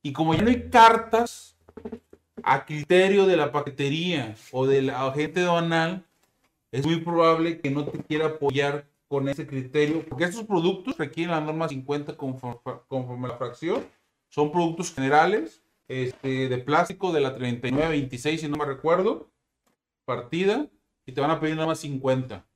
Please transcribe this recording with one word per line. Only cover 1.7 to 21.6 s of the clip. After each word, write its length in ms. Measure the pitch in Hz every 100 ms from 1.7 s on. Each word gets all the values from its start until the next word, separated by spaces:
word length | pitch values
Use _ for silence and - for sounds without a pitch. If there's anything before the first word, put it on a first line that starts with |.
| - - 233 _ - _ -
a 200 | - 135
criterio 600 | - 151 143 180 190 196
de 120 | 190 175
la 160 | 135
paquetería 800 | 143 139 127 143 151 180 160 113 107 -
o 160 | 127 131
del 240 | 139 131
agente 520 | 123 135 139 156 175
aduanal, 640 | 180 170 170 165 165 190 - _ _ _ _ _ _
es 120 | 123
muy 120 | 143 165
probable 640 | 165 170 165 165 170 165
que 100 | 139
no 140 | 143
te 180 | 139 -
quiera 240 | - 151 156
apoyar 600 | 156 139 139 143 143 - _ _
con 220 | 139 135
ese 180 | 139 143
criterio, 580 | 135 127 151 147 160
porque 200 | 156 127
estos 180 | 175 226
productos 560 | 220 190 170 190 - -
requieren 320 | 160 - 175
la 100 | 160
norma 280 | 151 156 165
cincuenta 480 | 135 131 147 147 -
conforme, 420 | 139 127 123 120 - 120 _
conforme 380 | 131 123 123 123
a 40 |
la 60 | 120
fracción. 500 | 123 - 160 233 - _ _ _ _
Son 220 | - 147
productos 420 | 175 170 165 175
generales, 680 | - 135 147 170 214 320 _ _ _ _
este, 600 | 131 127 - 135 131 131
de 100 | 127
plástico 540 | 127 151 175 180 180
de 80 | 160
la 160 | 135 127
treinta 320 | 123 117 127
y 20 |
nueve 200 | 135 160
veintiséis, 500 | 151 127 123 151 160
si 80 | 156
no 80 | 151
me 80 |
recuerdo, 680 | 143 131 156 175 196 - - _ _ _ _ _ _ _
partida, 600 | - 120 120 165 190 233 302 _ _ _ -
y 60 |
te 80 | 127
van 100 | 143
a 80 | 156
pedir 160 | 156
nada 140 | 160